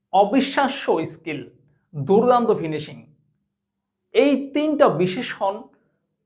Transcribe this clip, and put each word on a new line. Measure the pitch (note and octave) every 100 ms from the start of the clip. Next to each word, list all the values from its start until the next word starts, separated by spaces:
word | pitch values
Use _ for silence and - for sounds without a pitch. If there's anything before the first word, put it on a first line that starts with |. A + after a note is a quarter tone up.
| -
অবিশ্বাস্য | F#3+ G3 C4+ C4+ - C4 - - E3+ D#3+
স্কিল, | - E3 C#3+ B2 _ _ _ _
দুর্দান্ত | D3 C3+ G3+ B3 A#3+ A3+ G#3
ফিনিশিং। | D#3+ D3+ D3+ A#2 - _ _ _ _ _ _ _ _ _ _
এই | G#3+ C#4+ C4+ -
তিনটা | D4 D4+ D4 B3+ D3
বিশেষণ | F3+ B3+ A#3 - G3 G#3 - _ _ _ _ _